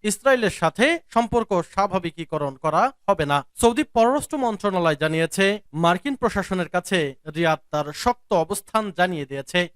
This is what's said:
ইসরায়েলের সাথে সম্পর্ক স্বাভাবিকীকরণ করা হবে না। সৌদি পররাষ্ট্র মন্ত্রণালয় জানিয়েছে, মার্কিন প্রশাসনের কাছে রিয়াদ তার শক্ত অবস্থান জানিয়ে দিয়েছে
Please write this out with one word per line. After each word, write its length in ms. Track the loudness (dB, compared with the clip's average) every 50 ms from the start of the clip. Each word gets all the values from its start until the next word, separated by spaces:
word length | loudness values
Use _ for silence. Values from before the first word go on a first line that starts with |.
| -2 -4
ইসরায়েলের 440 | -4 0 2 2 2 4 2 -2 -2 0
সাথে 260 | -2 -2 2 2 2 2 2 0 _ _ -2
সম্পর্ক 360 | -2 0 2 0 -2 0 0 -2 -2 -2 -2
স্বাভাবিকীকরণ 800 | -2 -2 -2 0 -2 -4 -4 -4 -8 -8 -10 -6 -4 -4 -4 -4 -6 -4 -4
করা 180 | 0 2 2 0 0 -2 _ _ -2
হবে 160 | 0 0 2 0
না। 60 | 0 0 -2 -4 _ 2
সৌদি 240 | 2 2 4 2 -4 0 _
পররাষ্ট্র 400 | 2 4 4 2 0 -2 -4 -4 -2 -2
মন্ত্রণালয় 560 | -2 -2 -2 -4 -2 0 2 2 0 0 0
জানিয়েছে, 420 | -2 -2 0 0 -2 -2 0 2 2 2 2 -2 -8 -10 -4 2
মার্কিন 320 | 2 2 2 2 _ -6 -4 -2
প্রশাসনের 520 | -2 -2 0 -2 -4 -2 -2 -4 -4 -2 -4
কাছে 240 | -6 -2 0 -2 0 -2 -2 -6 -10 _ -12 -4
রিয়াদ 240 | 0 0 0 0 0 _ _
তার 140 | -4 -4 -4 -4 -8 -2
শক্ত 280 | -2 -2 -2 _ _ _ 0 0 0
অবস্থান 400 | 0 -4 -8 -8 -4 -2 -2 -2 -2 0 0
জানিয়ে 300 | 0 0 0 -4 -6 -6
দিয়েছে 300 | -8 -10 -10 -2 0 0 0 0 _